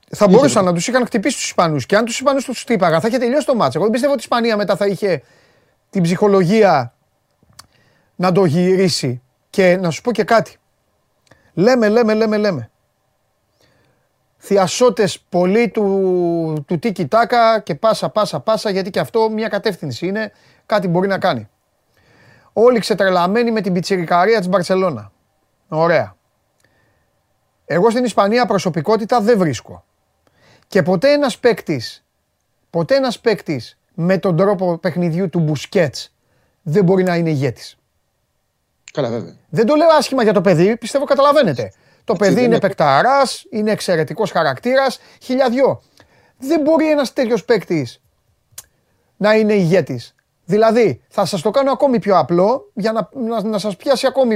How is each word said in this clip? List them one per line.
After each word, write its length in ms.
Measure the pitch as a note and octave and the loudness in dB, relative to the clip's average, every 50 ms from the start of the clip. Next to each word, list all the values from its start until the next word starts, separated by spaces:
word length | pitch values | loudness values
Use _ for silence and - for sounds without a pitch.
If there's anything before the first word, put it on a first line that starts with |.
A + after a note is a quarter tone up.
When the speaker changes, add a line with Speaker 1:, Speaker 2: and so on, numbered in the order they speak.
| _ - | _ -12
Speaker 1:
θα 160 | - - G#3 G3+ | -2 2 4 6
Speaker 2:
Είχε 80 | F#3 A#3 | 6 8
Speaker 1:
μπορούσαν 260 | C#4 - - A3 F#3+ | 6 6 2 2 0
Speaker 2:
το 60 | F3+ | 0
Speaker 1:
να 60 | F3 | 0
τους 120 | E3+ E3+ - | -2 -2 -2
είχαν 180 | A#3 C4 B3 | -2 -2 -2
χτυπήσει 300 | - - A3+ F#3+ D4 B3 | 0 -2 -2 -2 -2 -4
τους 100 | - - | -4 -8
Ισπανούς. 400 | - - - - E3 D#3 C#3+ A2+ | -8 -2 0 0 0 0 -2 -2
Και 100 | - F#3+ | 0 0
αν 100 | G#3 A#3+ | 0 0
τους 100 | A3+ A#3 - | 0 -4 -4
Ισπανούς 280 | C4 C#4+ C4+ C#4 B3 | -2 0 0 0 -2
τους 160 | - B3 - | -6 -10 -10
χτύπαγαν, 400 | - - A#3 G3+ F#3 F3 D#3 E3 | -4 -2 -2 0 2 2 2 2
θα 60 | D#3 A3+ | 0 0
είχε 100 | A3 C4 | -2 0
τελειώσει 280 | B3 A#3 B3 D4+ C4+ | 0 0 0 0 0
το 100 | - C#4 | 0 0
μάτς. 200 | A3 F3 C3+ A#2+ | 0 0 0 0
Εγώ 80 | D#3 F3+ | 0 -2
δεν 100 | A3 A3 | -2 -2
πιστεύω 200 | B3 A#3+ C#4+ C#4+ | 0 0 0 -2
ότι 80 | B3 | -2
η 40 | - - | -4 -2
Ισπανία 280 | C4+ A#3+ A3+ A#3 A3 G#3 | -2 -2 0 0 0 -2
μετά 180 | G#3 F3+ G3+ | 0 -2 -2
θα 100 | E3+ G#3 G3+ | 0 0 -2
είχε 340 | G3 D#3+ - G3 F3 C#3 - _ _ _ _ _ _ _ _ _ _ _ _ _ | -2 -2 -2 -2 -2 -4 -6 _ _ _ _ _ _ _ _ _ _ _ _ _
την 120 | - G3 | -4 -2
ψυχολογία 920 | F3 E3 F#3 - G#3 G#3 G3 F#3+ F#3 D#3 G#3 A3 G#3+ F#3+ D#3+ C#3 A#2+ A#2 _ _ _ _ _ _ _ _ _ _ _ _ _ _ - _ _ _ _ _ _ _ _ _ _ | 0 0 0 2 2 2 4 4 2 2 2 4 4 4 4 2 -2 -4 _ _ _ _ _ _ _ _ _ _ _ _ _ _ -20 _ _ _ _ _ _ _ _ _ _
να 160 | - F3+ F#3 | -2 0 2
το 140 | F3+ F#3 G3 | 2 4 2
γυρίσει. 760 | F3 C3+ F3+ F3+ F#3 F#3+ F#3 G3 F3+ - - - C3+ A#2+ B2+ _ _ _ _ _ _ | 2 2 2 2 2 2 2 2 0 0 -2 -4 -6 -6 -8 _ _ _ _ _ _
Και 280 | - - F#3+ F3+ F3 F#3 | -2 2 4 4 4 2
να 80 | F#3+ E3+ | 0 -4
σου 120 | D#3 - | -6 -6
πω 100 | - B3 | -4 -6
και 120 | A#3 A3 G#3 | -2 -2 0
κάτι. 340 | - A#3 A3+ - - - _ _ _ _ _ _ _ _ _ _ _ _ _ _ _ _ _ _ _ - | 2 2 2 2 0 -8 _ _ _ _ _ _ _ _ _ _ _ _ _ _ _ _ _ _ _ -4
Λέμε, 360 | - F3+ A3+ C4 B3 A3 G#3 | 0 2 2 2 2 2 2
λέμε, 240 | G#3 A#3 A#3+ G#3+ G#3+ | 2 2 2 0 0
λέμε, 240 | G#3+ A3 A3 G#3+ G#3+ | 0 0 -2 -2 -2
λέμε. 320 | G#3+ G#3 F3+ C3+ A#2 - _ _ _ _ _ _ _ _ _ _ _ _ _ _ _ _ _ _ _ _ _ _ _ _ _ _ _ _ _ _ _ _ _ _ | -2 -2 -4 -4 -8 -12 _ _ _ _ _ _ _ _ _ _ _ _ _ _ _ _ _ _ _ _ _ _ _ _ _ _ _ _ _ _ _ _ _ _
Θειασότες 840 | - - G3 G3 F#3+ E3 - - B3 B3 - - G#3+ F3 - - _ _ | -6 -2 0 2 2 0 0 2 2 2 2 2 -2 -2 -2 -6 _ _
πολύ 400 | - F3 F3+ F#3 G3 A3+ A#3+ G3+ | -2 0 0 2 2 2 0 0
του, 920 | - A3+ G#3 G3 G3 G3 F#3+ F#3 F3+ F3+ F3 E3+ E3+ E3+ E3 D#3+ D#3 D3+ C#3+ - | 0 -2 -2 0 0 0 0 0 0 0 0 -2 -2 -2 -4 -4 -4 -6 -6 -6
του 120 | F#3 D#3+ | -6 -4
τίκι 260 | - A#3 F#3 - F3+ C3 | -2 -4 -4 -4 -6 0
τάκα 520 | - A3 A#3 A#3 B3 A#3+ A3+ A3+ A3+ G#3+ | 0 0 0 2 2 2 2 2 2 0
και 160 | - - F3 | -2 -6 -8
πάσα, 340 | - - A3 G#3 - - D#3+ | -2 0 0 0 0 -2 -4
πάσα, 300 | - G#3+ G#3 - - D3 | -2 -2 -2 -2 -4 -8
πάσα, 300 | - - A3 G#3 - A3 | -4 -2 -2 -2 -2 -4
γιατί 200 | G3 F#3+ F#3+ G#3 | -4 -4 -4 -6
και 100 | F3+ G3+ | -4 -6
αυτό 300 | D#3+ - - A3+ A3 A3 | -6 -2 -2 0 0 0
μια 180 | A3 G#3+ A3 G#3+ | -2 -4 -6 -4
κατεύθυνση 600 | - G3+ - A3+ F#3 - - C#3+ A#2+ - - - | -4 -4 -4 -4 -6 -6 -8 -10 -10 -6 -6 -6
είναι, 240 | D4 G#3+ A3 G#3 _ _ _ _ _ _ _ | -4 -4 -6 -8 _ _ _ _ _ _ _
κάτι 220 | - A3 G#3 F#3 F#3+ | -2 -2 -2 0 0
μπορεί 200 | E3 F3+ F#3 G3+ | 0 0 0 0
να 100 | G3 F3+ | -2 0
κάνει. 300 | - F#3 D#3 A#2+ G#2 - _ _ _ _ _ _ _ _ _ _ _ _ _ _ _ _ _ _ _ _ - | 0 -2 -2 -2 -6 -12 _ _ _ _ _ _ _ _ _ _ _ _ _ _ _ _ _ _ _ _ -2
Όλοι 260 | - A3 B3 B3+ A#3 | 2 2 4 4 2
ξετρελαμένοι 720 | F3+ - A3 E3+ G3+ F#3+ F#3 F3+ F3 F3+ G3+ A#3 A#3+ A#3 | 0 -2 -2 0 0 0 2 2 0 0 0 0 0 0
με 100 | A3+ A3 | -2 -2
την 120 | F#3 G3+ F3+ | -2 -2 -4
πιτσιρικαρία 640 | F#3 E3 - G3 F3+ E3+ D#3 F3+ F3 F3+ G#3 A3+ A3 | -4 -2 -2 -4 -4 -2 0 0 0 2 2 2 0
της 100 | F#3 F3+ | 0 0
Μπαρτσελώνα. 640 | F#3 G3 F3 - F#3+ F#3 F#3 F#3 C#3+ A2 G#2 G2+ _ _ _ _ _ _ _ _ _ _ _ - | -2 -2 0 0 -2 0 0 -2 -4 -6 -12 -16 _ _ _ _ _ _ _ _ _ _ _ -8
Ωραία. 480 | D#3+ D#3 E3 E3+ E3+ D3 A#2 G2+ - _ _ _ _ _ _ _ _ _ _ _ _ _ _ _ _ _ _ _ _ _ _ _ _ _ _ _ _ _ _ | -4 -2 0 2 2 0 0 -2 -8 _ _ _ _ _ _ _ _ _ _ _ _ _ _ _ _ _ _ _ _ _ _ _ _ _ _ _ _ _ _
Εγώ 240 | - C#3+ E3+ F#3+ A#3 | -4 -2 2 2 2
στην 140 | G#3+ B3+ B3 | 2 2 -2
Ισπανία 420 | A#3+ - - G3+ G3 A3 B3 B3 | -2 2 2 2 2 2 0 0
προσωπικότητα 760 | G3+ A3 F#3 - F#3 D3+ E3+ C#3+ - A3 A3 A3+ G3+ B3+ B3 | 0 0 -2 -2 -2 -4 -4 0 0 0 0 0 0 0 0
δεν 160 | G#3 G#3+ A#3+ G3+ | 2 2 2 2
βρίσκω. 460 | F#3 D#3 B2+ - - - - F2 _ _ _ _ _ _ _ _ _ _ _ _ _ _ _ _ _ - | 2 0 -2 -4 -8 -16 -20 -20 _ _ _ _ _ _ _ _ _ _ _ _ _ _ _ _ _ -4
Και 160 | - G3 D#3+ | 0 0 2
ποτέ 280 | D#3+ F#3 F3+ F3+ C#4 | 2 0 2 2 2
ένας 260 | D4 D4 C#4+ C4 G3 - | 2 2 2 -2 -2 0
παίκτης, 640 | - A#3+ G#3+ - - - D#3+ B2+ A2 - - - _ _ _ _ _ _ _ _ _ _ _ _ _ _ | 0 0 0 0 -2 -6 -6 -6 -6 -10 -16 -18 _ _ _ _ _ _ _ _ _ _ _ _ _ _
ποτέ 260 | - E3+ E3 - C4+ | -6 -4 -2 0 2
ένας 240 | C#4 C4 B3+ A3 - | 0 0 0 -4 -2
παίκτης 580 | - A#3 G#3+ - - - D#3 B2 - - - _ _ _ _ | -2 -2 -2 -2 -2 -6 -6 -6 -6 -12 -18 _ _ _ _
με 240 | - D#3+ F3 F#3+ F#3+ | -4 -2 0 0 0
τον 180 | - G3 F3 D#3 | 0 0 0 2
τρόπο 400 | F#3+ G3 G#3 F3 F#3 F3+ E3+ E3 | 2 2 0 0 -2 -4 -4 -2
παιχνιδιού 520 | - F#3+ C#3+ F3 F3 F3 D#3 E3+ G3 E3+ | -4 -6 -4 -2 -2 -2 -2 -2 -4 -2
του 100 | - F3 | -2 -2
Μπουσκέτς 760 | D#3+ D3+ D#3 C3+ - - - G3+ E3+ C3+ - - - - _ _ _ _ _ _ _ _ _ _ | -2 -2 -2 -4 -6 -4 -2 0 0 0 -2 -8 -16 -16 _ _ _ _ _ _ _ _ _ _
δεν 220 | - D#3+ D3 G#3 G3 | -8 -2 0 2 2
μπορεί 200 | E3 G3 F#3+ F#3 | 2 2 2 2
να 120 | F#3 F3 | 0 0
είναι 140 | E3+ E3+ D#3+ | -2 -2 -2
ηγέτης. 480 | D#3 C3+ C3+ C3+ A2+ - - - - _ _ _ _ _ _ _ _ _ _ _ _ _ _ _ _ _ _ _ _ _ _ - - | -2 -2 -2 -4 -4 -6 -14 -20 -20 _ _ _ _ _ _ _ _ _ _ _ _ _ _ _ _ _ _ _ _ _ _ -16 -8
Speaker 2:
Καλά, 160 | - C#3 A#2 | -6 -6 -4
βέβαια. 240 | A2+ A#2+ F#2+ E2 - _ _ - | -4 -6 -10 -12 -16 _ _ -8
Speaker 1:
Δεν 160 | - D#3 A#3 | -2 -2 0
το 100 | G#3 D4 | 2 2
λέω 120 | D4+ E4+ E4 D#4+ D4+ | 2 4 4 4 4
άσχημα 260 | A#3+ - C4+ C4 A#3 | 2 0 -2 0 0
για 100 | G#3 G3+ | 2 2
το 80 | G3+ | 2
παιδί, 360 | E3 G3+ F3+ D3+ F3 G3+ A#3 A#3 | 2 2 2 4 4 2 0 -2
πιστεύω 280 | - A3 - C#4 C#4+ | -6 -4 -4 -4 0
καταλαβαίνετε. 640 | - C#4 B3 C4+ D4 C#4+ D4+ C#4 F#3 C#3 A#2+ A2+ F#2+ - _ _ _ _ _ _ | 0 0 2 2 2 4 4 2 0 0 -4 -6 -10 -12 _ _ _ _ _ _
Το 100 | - A3+ | -6 -4
Speaker 2:
Έτσι, 100 | E3+ G3+ | 0 2
Speaker 1:
παιδί 100 | G3 F3 | 2 2
Speaker 2:
δεν 80 | G#3 - | 2 2
Speaker 1:
είναι 100 | A#3+ F#3 | 2 2
Speaker 2:
είναι 60 | F3+ - F#3+ | 2 0 -2
Speaker 1:
παικταράς, 800 | - - - F#3+ C3+ C#3+ F3 A#3+ C4+ C#4 C4+ - - - - - | -2 0 0 2 4 4 4 4 2 2 2 0 -2 -10 -14 -10
είναι 220 | - A3 G#3+ G#3+ | -8 -4 -2 -2
εξαιρετικός 600 | G#3 - - - F#3 D#3+ D#3 - D#3+ D#3 A3 F3+ | -4 -4 -2 -2 -2 -2 -2 -4 -4 -6 -6 -4
χαρακτήρας, 680 | - F3+ E3 D3+ C3 C3 - A#3+ B3+ C4+ C4+ C4 - - _ - - _ | -2 -2 -2 -2 -2 -4 -4 0 0 2 0 0 -2 -6 _ -20 -20 _
χιλιαδιό. 600 | - - B3+ B3+ C4+ B3+ A3+ C4 C#4 A3 C3+ - _ _ _ _ - _ _ _ _ _ _ - | -8 -4 -2 0 0 0 2 2 2 0 0 -2 _ _ _ _ -20 _ _ _ _ _ _ -12
Δεν 240 | B3+ C4+ D#4+ E4 | -4 -2 0 0
μπορεί 280 | C#4+ C#4+ D#4+ D#4+ D#4 D#4 | 2 2 2 2 2 2
ένας 220 | D4+ D4 C#4 A3 - | 0 0 -2 -4 -2
τέτοιος 320 | - C4+ G#3+ A#3+ G#3 - | -4 -2 0 0 -2 0
παίκτης 560 | - A#3+ G#3 - - F3 D#3 C3+ A#2 - _ _ _ _ _ _ _ _ _ _ _ _ - - _ _ _ _ _ _ _ _ _ _ - | 0 0 0 0 -2 -4 -4 -4 -6 -10 _ _ _ _ _ _ _ _ _ _ _ _ -20 -20 _ _ _ _ _ _ _ _ _ _ -2
να 160 | F#3+ G#3 G#3+ | 0 2 2
είναι 180 | A3 A3 G#3 G#3+ | 4 2 2 2
ηγέτης. 640 | G3+ F#3 D#3+ F3 F#3 D3 - C#3 A#2+ - - _ _ _ _ _ _ _ | 2 2 2 2 2 0 0 -6 -10 -10 -14 _ _ _ _ _ _ _
Δηλαδή, 560 | - F3 G#3 A3 A3 A3 A#3+ A#3 F#3 B2 - _ _ | -2 0 2 2 4 4 4 2 2 0 -2 _ _
θα 180 | - - G3+ | -4 -4 -4
σας 160 | - - F#3 | -2 -2 -4
το 100 | D3 G#3+ | -4 -2
κάνω 200 | G3+ C4+ C#4 C#4 | 0 0 0 0
ακόμη 280 | C4+ - D4 C#4+ B3 A3+ | 0 0 0 0 0 0
πιο 180 | - G3 F#3+ F3 | 0 2 2 2
απλό, 540 | D3+ - F3 E3+ F#3 G#3 B3 C#4+ - - - | 2 2 0 2 2 2 0 -2 -6 -10 -10
για 180 | A#3 F#3 A3 | -6 -4 -4
να, 180 | A3 A3+ F#3+ - - C4+ A#3+ A3 | -2 -4 -6 -6 -8 -8 -6 -6
να, 160 | A#3 A3+ F#3+ | -4 -4 -4
να 140 | A3 A3 G3+ | -4 -4 -4
σας 180 | F3 G#3+ F#3+ | -4 -6 -8
πιάσει 320 | - - D4 C4+ - - C4 | -6 -2 -2 -2 0 0 -2
ακόμη 280 | - C4 C4 A#3+ A3 | 0 0 0 0 2